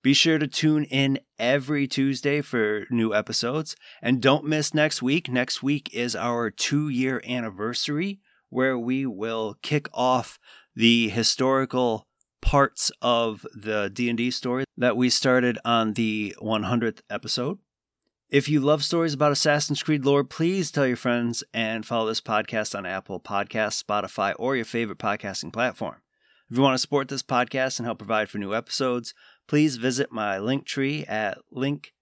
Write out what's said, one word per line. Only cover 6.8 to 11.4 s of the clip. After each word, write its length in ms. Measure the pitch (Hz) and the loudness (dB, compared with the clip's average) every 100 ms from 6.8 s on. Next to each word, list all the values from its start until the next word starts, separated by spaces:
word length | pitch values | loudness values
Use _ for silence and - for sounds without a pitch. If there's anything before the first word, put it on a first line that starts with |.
| 151 127 131 127 113 | 0 0 0 -2 -4
anniversary, 960 | 123 113 92 107 120 - 147 196 196 _ _ _ | -6 -6 -6 -4 -4 -4 -2 -4 -6 _ _ _
where 300 | 123 131 127 | 0 0 0
we 260 | 117 131 135 | -2 -2 -4
will 500 | 95 113 113 110 - | -4 -4 -2 -4 -8
kick 260 | - 151 147 | -4 -4 -2
off 460 | - 123 127 - - _ - _ | 0 2 2 0 -16 _ -20 _
the 340 | - 117 117 110 | 2 4 4 2
historical 960 | 107 110 - | 0 0 2